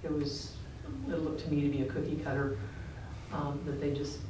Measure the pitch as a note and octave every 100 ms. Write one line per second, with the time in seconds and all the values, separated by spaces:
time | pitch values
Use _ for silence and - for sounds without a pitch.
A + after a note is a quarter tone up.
0 | D#3+ D3+ C#3+ - - - - - - -
1 | C3 E3 D#3 - D#3 D3 C#3+ C#3 C3 -
2 | - D3 C#3+ C3+ C#3 - - - - -
3 | - - - D3 D3 C#3+ D3 C#3 C#3+ C#3
4 | - - -